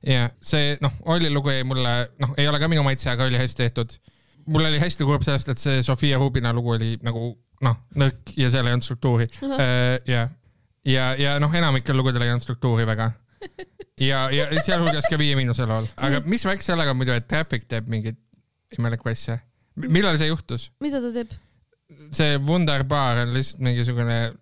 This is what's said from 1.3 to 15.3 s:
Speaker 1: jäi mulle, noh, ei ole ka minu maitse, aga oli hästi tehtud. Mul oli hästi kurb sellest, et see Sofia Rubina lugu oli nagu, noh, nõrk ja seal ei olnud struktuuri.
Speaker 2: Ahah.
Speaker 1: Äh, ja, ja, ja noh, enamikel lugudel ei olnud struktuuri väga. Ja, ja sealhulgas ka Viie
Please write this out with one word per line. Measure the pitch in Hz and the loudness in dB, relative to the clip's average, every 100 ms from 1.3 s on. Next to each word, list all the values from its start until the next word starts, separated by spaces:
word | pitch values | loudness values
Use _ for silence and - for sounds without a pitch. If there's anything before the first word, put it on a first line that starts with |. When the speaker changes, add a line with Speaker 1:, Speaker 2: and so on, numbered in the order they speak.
| 143 139 | 0 0
Speaker 1:
jäi | 135 127 | 0 -2
mulle, | 131 123 120 120 _ | 0 0 0 -2 _
noh, | 135 143 | -4 2
ei | 143 | 2
ole | 147 | 2
ka | 160 | 2
minu | 160 | 2
maitse, | 139 135 135 | 2 0 -2
aga | 120 131 | 0 0
oli | 123 | 2
hästi | 127 - | -2 0
tehtud. | 120 120 113 - - _ _ _ - | -2 0 -6 -8 -20 _ _ _ -2
Mul | 156 156 | 2 2
oli | 147 | 2
hästi | 170 - | 0 0
kurb | 143 147 | 0 2
sellest, | - 139 - | 2 0 -2
et | 127 | -2
see | 143 135 | 0 0
Sofia | 123 131 147 135 | 0 0 2 2
Rubina | 139 127 120 | 0 0 -2
lugu | 117 120 | -2 0
oli | 117 113 113 | 0 -2 -4
nagu, | 117 117 117 110 _ _ | -4 -4 -6 -10 _ _
noh, | 131 113 - - | 0 0 -4 2
nõrk | 135 - - - | 2 0 -12 0
ja | 127 | 2
seal | 127 120 | 2 2
ei | |
olnud | 123 | 0
struktuuri. | 120 120 135 117 113 - | -2 -2 0 2 0 -4
Speaker 2:
Ahah. | 277 269 | -4 0
Speaker 1:
Äh, | 131 123 123 127 131 | 2 2 2 0 0
ja, | 123 120 - _ _ _ _ 135 | 0 0 -6 _ _ _ _ 0
ja, | 131 127 131 | 2 2 0
ja | 143 143 | 0 2
noh, | 147 | 2
enamikel | 170 165 135 120 131 | 2 2 2 2 0
lugudel | 131 120 | 2 2
ei | 120 | 2
olnud | 120 | 0
struktuuri | 120 120 127 113 113 | -2 -2 2 2 2
väga. | 110 113 113 _ _ 392 - 370 _ 392 - | 0 -2 -4 _ _ -18 -16 -18 _ -20 -2
Ja, | 135 135 131 | 0 2 0
ja | 143 143 151 | 0 0 0
sealhulgas | - 180 170 156 - | 0 2 2 0 0
ka | 156 | 2
Viie | 147 | 2